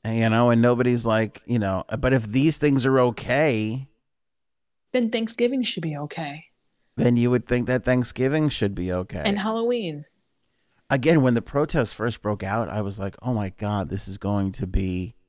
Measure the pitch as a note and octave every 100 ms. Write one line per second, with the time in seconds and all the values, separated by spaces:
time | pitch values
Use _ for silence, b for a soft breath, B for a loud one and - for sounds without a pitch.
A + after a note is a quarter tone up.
0 | A2 A2+ A2+ A2+ A#2+ A#2 A#2+ A#2+ B2 A#2+
1 | A2+ A2 G#2+ - - A#2 G2 F#2+ - A2
2 | B2+ C3 A2 A#2+ D3+ D3 D3 C3+ B2+ C3
3 | B2 A2+ - C3 D#3 A2+ G#2+ B2 C3+ _
4 | _ _ _ _ _ _ _ _ _ B3+
5 | A3+ A3+ A3+ - A#3+ C4 A#3 - D#3+ C#3+
6 | D3 - D3+ D3 - _ _ _ _ -
7 | A#2 A#2+ B2 B2 - B2 A#2+ B2+ - B2+
8 | A#2+ - C3 D#3 D3+ - G2+ F#2+ F2+ F2+
9 | F#2 - A#2+ G3+ G#3 A3+ A#3 A#3+ F3+ D3
10 | D3 _ _ _ _ _ _ _ _ C#3
11 | C#3 E3 B2+ A#2 - C#3+ D3 D#3+ A2+ -
12 | A#2 A2 G#2 G#2 F#2+ A2 F#2+ G#2 G2+ G2
13 | G2 - B2 A#2 G2 - G#2 G#2 D#2 G2
14 | - G2 G2 G2+ G2 G2 F#2+ G2 F#2+ F2+
15 | F#2 -